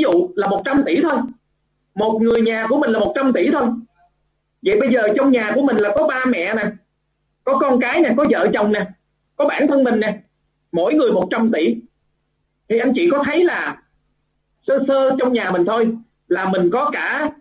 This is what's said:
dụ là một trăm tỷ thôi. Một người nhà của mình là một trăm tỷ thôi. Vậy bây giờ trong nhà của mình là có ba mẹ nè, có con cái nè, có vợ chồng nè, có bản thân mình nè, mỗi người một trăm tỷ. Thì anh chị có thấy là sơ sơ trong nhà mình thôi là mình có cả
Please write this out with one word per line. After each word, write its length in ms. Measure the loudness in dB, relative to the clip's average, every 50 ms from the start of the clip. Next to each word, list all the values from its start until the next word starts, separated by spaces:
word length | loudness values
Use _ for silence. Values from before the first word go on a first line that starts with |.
| 4
dụ 300 | 4 4 2 2 0 -2
là 140 | -4 -2 -2
một 140 | -2 -2 -2
trăm 180 | 0 0 0 2
tỷ 80 | 2 2 0 0
thôi. 180 | 0 0 -2 -4 -6 -8 -14 _ _ _ _ _ _ _ _ _ _ _
Một 240 | -2 0 0 0 2 2
người 200 | 2 2 2 2
nhà 240 | 0 0 -2 -2 0
của 100 | 0 2
mình 120 | 2 2
là 80 | 2 0
một 140 | 0 0 0
trăm 180 | 0 0 0 2
tỷ 180 | 2 2 0 0
thôi. 160 | 0 0 -2 -2 -4 -8 -14 _ _ _ _ _ _ _ _ _ _ _ _ _ _ -2
Vậy 180 | 0 0 2
bây 80 | 2 2 2
giờ 100 | 2 2 0 0
trong 160 | 0 2 2 2
nhà 200 | 2 0 0 0
của 80 | 0 0
mình 140 | 2 2
là 180 | 0 0 0 0
có 100 | 0 0
ba 180 | 0 -2 -2 -2
mẹ 300 | -2 -2 -2 -2 -4 -4
nè, 80 | -4 -4 -6 -8 -10 -16 _ _ _ _ _ _ _ _ _ _ _ _
có 140 | -2 -2 0
con 220 | 0 2 2 0
cái 200 | 0 0 0 0
nè, 140 | 2 2 2
có 80 | 2 2 2
vợ 180 | 2 0 0 0 0
chồng 200 | 0 0 0 0
nè, 140 | -2 -4 -6 -10 _ _ _ _ _ _ _ _
có 80 | -2 -2
bản 240 | -2 0 0 0 2
thân 160 | 2 2 2
mình 160 | 2 2 0
nè, 200 | -2 -2 -6 -8 -12 _ _ _ _ _ _ _ _ _ -2
mỗi 220 | -2 0 2 2
người 180 | 2 2 2 2
một 160 | 0 -2 -2
trăm 200 | -2 -2 0 0 0
tỷ. 240 | 0 0 -2 -2 -4 -8 -16 _ _ _ _ _ _ _ _ _ _ _ _ _ _ _ -4
Thì 100 | -2 0
anh 140 | 0 0 0
chị 140 | 0 0 0
có 120 | 0 0 0
thấy 180 | 0 0 2 2
là 380 | 2 0 -2 -6 -6 -8 -12 _ _ _ _ _ _ _ _ _ _ _ _ _ _ _ _ _
sơ 180 | -2 -2 0 0 0
sơ 280 | 0 2 2 0 0 0
trong 140 | 0 0 0
nhà 180 | 0 -2 -2 -2
mình 120 | 0 0
thôi 220 | 0 0 0 0 0 -2 -4 -10 _ _ _ _ -4
là 200 | -4 -2 -2 -2
mình 220 | 0 0 0 0 0
có 180 | 0 0 -2 -2
cả 380 | -4 -4 -4 -4 -4 -4 -6 -8 -10